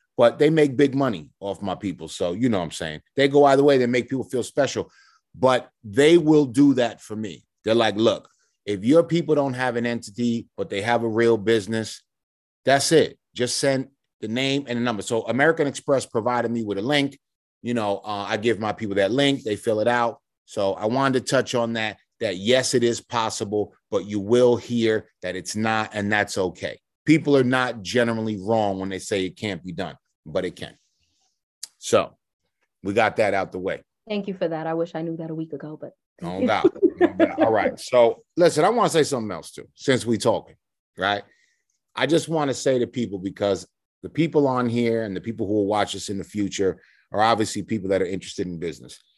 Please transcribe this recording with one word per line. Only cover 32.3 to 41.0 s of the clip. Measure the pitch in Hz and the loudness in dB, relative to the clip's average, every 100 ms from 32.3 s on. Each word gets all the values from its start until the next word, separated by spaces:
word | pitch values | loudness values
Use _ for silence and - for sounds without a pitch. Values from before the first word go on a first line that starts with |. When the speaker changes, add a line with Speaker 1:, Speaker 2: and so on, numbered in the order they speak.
| _ _ _ _ _ | _ _ _ _ _
Speaker 1:
we | 95 | -4
got | 104 110 - | 0 0 2
that | 104 | 0
out | 98 90 | 0 -2
the | 95 | -6
way. | 92 76 _ _ - | -6 -8 _ _ -10
Speaker 2:
Thank | 208 196 | -8 -8
you | |
for | 185 170 | -8 -6
that. | 160 160 | -6 -6
I | |
wish | 165 165 | -4 -6
I | 160 | -6
knew | 165 165 | -8 -8
that | 160 | -10
a | |
week | 160 160 | -10 -10
ago, | 143 151 156 | -10 -12 -16
but | 147 - _ _ | -18 -20 _ _
Speaker 1:
Oh, | 170 185 | -10 -2
God. | 247 208 370 - 392 - | 0 2 2 2 0 2
Oh, | 349 | 0
God. | - 320 - | 2 0 2
All | 311 | 2
right. | 107 95 - | 2 0 -4
So | - 123 117 110 _ - | 0 4 4 2 _ 2
listen, | 170 143 | 2 4
I | 170 | 2
wanna | 233 185 | 4 2
say | 160 | 2
something | 139 131 107 | 2 0 -4
else | 85 - | -8 -12
too, | - - | -18 -20
since | _ - 127 | _ 0 0
we | 107 110 | 0 0
talking, | 120 90 - _ _ _ _ | 2 0 -2 _ _ _ _
right? | - | -4